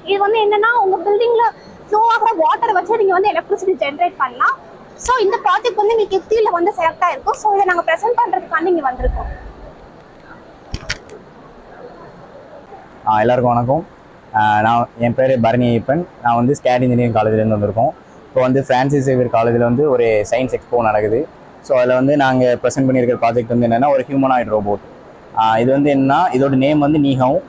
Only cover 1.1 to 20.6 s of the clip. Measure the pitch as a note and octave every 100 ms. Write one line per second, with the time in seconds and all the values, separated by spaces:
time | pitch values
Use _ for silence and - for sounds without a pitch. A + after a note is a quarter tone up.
1.1 | G#4 A#4 A#4 A#4 - - - - G#4 A4+
2.1 | A4+ G#4+ G#4 D#4 - A#4 F#4 F4 A4+ G4
3.1 | F4+ G#4 E4 F4 G4+ F#4+ E4 C#4+ C#4+ F4
4.1 | - B3+ E4+ D#5 C#5+ - - - - -
5.1 | A#4+ G4+ A4 G4 F#4 - G4 G#4 A4+ G4+
6.1 | F#4+ - A4 G#4+ E4+ F4 G4+ E4 D#4+ F4+
7.1 | C4+ - - G#4+ G4 G4 F4 - E4 A4
8.1 | A#4+ A#4+ F#4 E4+ E4 E4 F4 C4+ B3 C4
9.1 | - - - - - - - - - -
10.1 | - - - - - - - - - -
11.1 | - - - - - - - - - -
12.1 | - - - - - - - - - -
13.1 | A2 A2 B2 B2 A#2+ A#2+ D3 F3+ - -
14.1 | - - A2 G#2+ G#2+ A2 A#2+ A#2 - A#2+
15.1 | A#2 C3 C3 A2+ A#2+ A#2+ A#2 - D3 F3
16.1 | - A#2+ A#2+ A#2+ D3 - B2 B2+ A#2+ A#2+
17.1 | A2 G#2+ A2 A2 G#2+ G#2 G#2 C3+ - -
18.1 | - - - B2+ C3 C3+ B2+ C3+ C#3+ C3+
19.1 | C3 B2 A#2 A#2 A#2 A#2+ A#2+ D3+ B2+ A#2
20.1 | G#2+ G#2 A#2+ B2+ A#2+